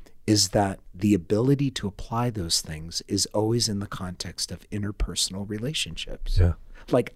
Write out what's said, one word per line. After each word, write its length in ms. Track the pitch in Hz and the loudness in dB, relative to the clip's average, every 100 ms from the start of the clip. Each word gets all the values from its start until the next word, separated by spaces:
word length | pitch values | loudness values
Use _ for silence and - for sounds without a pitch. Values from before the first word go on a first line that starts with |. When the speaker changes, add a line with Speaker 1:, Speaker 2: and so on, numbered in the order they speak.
| - - - | -18 -8 2
Speaker 1:
is 240 | 107 - | 4 4
that 280 | 113 98 95 - | 4 2 0 -10
the 200 | 90 104 | 0 4
ability 560 | 98 82 104 131 139 139 | 4 4 2 4 4 2
to 160 | - 101 | -2 -6
apply 420 | - - 117 123 | -6 -4 -2 -2
those 300 | 110 82 - | -2 -2 -2
things 400 | - 78 82 - - | -2 -10 -8 -8 -2
is 200 | 101 - | -2 0
always 340 | 107 107 120 117 | 0 2 2 0
in 120 | 101 | -2
the 60 | 101 | -4
context 640 | - 90 90 92 - - | -8 -8 -8 -10 -8 -8
of 180 | 87 - | -8 -8
interpersonal 760 | 104 104 - - 87 - 95 101 | -6 -4 -2 -2 -2 -4 -4 -6
relationships. 920 | 107 123 160 - 80 - - - - | -6 -4 -4 -6 -8 -10 -6 0 4
Speaker 2:
Yeah. 160 | 85 - - - - | 4 4 -8 -14 2
Speaker 1:
Like, 220 | 127 110 | 2 2